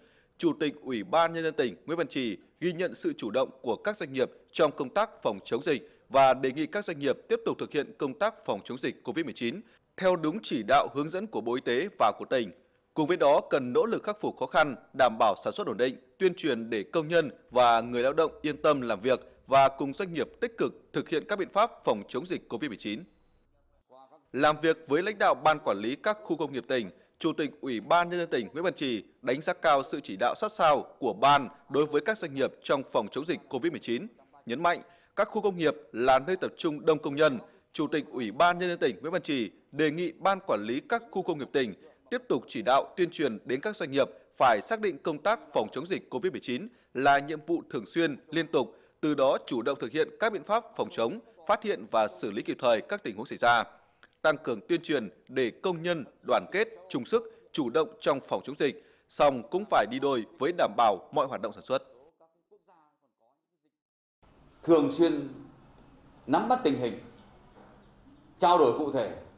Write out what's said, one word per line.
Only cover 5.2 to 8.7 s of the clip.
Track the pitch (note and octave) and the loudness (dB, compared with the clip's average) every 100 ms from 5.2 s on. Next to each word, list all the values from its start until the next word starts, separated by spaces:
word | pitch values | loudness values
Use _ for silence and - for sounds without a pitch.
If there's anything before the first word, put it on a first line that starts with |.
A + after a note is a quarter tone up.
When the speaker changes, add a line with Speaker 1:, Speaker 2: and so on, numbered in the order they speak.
Speaker 1:
phòng | C3+ G2 | -4 -4
chống | - A#2+ | -4 -4
dịch | C#3+ C#3 - _ _ | -2 -4 -4 _ _
và | C3+ C3+ | 6 6
đề | C3 C3+ | 6 0
nghị | C3 D3+ | -2 -4
các | G#3 | -4
doanh | G#3 D#3 | -6 -4
nghiệp | C#3 A#2 - | -2 -2 -2
tiếp | A3+ | -2
tục | A3+ C3+ | -2 -4
thực | A2+ | -4
hiện | D3 C3+ - | -4 -4 -6
công | C#3+ C3 | -8 -2
tác | G#3 A3 | -4 -2
phòng | - G#2+ | -6 -6
chống | - | -6